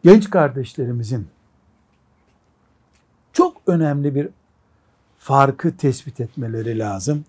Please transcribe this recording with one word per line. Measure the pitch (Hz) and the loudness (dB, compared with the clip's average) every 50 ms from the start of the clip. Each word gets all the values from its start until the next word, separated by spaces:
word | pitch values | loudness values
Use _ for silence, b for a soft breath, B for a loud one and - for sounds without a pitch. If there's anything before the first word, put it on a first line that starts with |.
| - | 10
genç | 170 202 226 214 - | 8 8 8 6 2
kardeşlerimizin | - 185 151 139 123 139 123 - - - 127 120 123 120 117 104 131 117 95 76 _ _ _ _ _ _ _ _ _ _ _ _ _ _ _ _ _ _ _ _ _ _ _ _ _ _ _ _ _ _ _ _ _ _ _ _ _ _ _ _ | 0 0 0 0 -2 -6 -10 -8 -8 -8 -6 -6 -6 -6 -6 -6 -6 -8 -8 -12 _ _ _ _ _ _ _ _ _ _ _ _ _ _ _ _ _ _ _ _ _ _ _ _ _ _ _ _ _ _ _ _ _ _ _ _ _ _ _ _
çok | _ - 359 359 - - _ | _ 0 0 0 0 -6 _
önemli | - 175 165 160 147 143 143 143 147 135 | -2 0 0 0 0 -2 -2 -4 -2 -4
bir | 143 143 - - _ _ _ _ _ _ _ _ _ _ _ _ _ _ _ _ _ | -4 -6 -6 -10 _ _ _ _ _ _ _ _ _ _ _ _ _ _ _ _ _
farkı | - - 135 139 139 139 135 - - 170 170 | -4 0 4 4 4 4 2 -2 -4 -6 -4
tespit | - - 139 123 - - 135 - - | -2 -2 -2 -2 -4 -10 -16 -12 -10
etmeleri | 120 113 _ - 120 113 113 113 110 117 117 110 | -12 -10 _ -10 -10 -8 -8 -8 -6 -6 -6 -6
lazım. | 110 104 98 95 90 131 151 147 147 | -6 -6 -8 -8 -6 -6 -6 -6 -8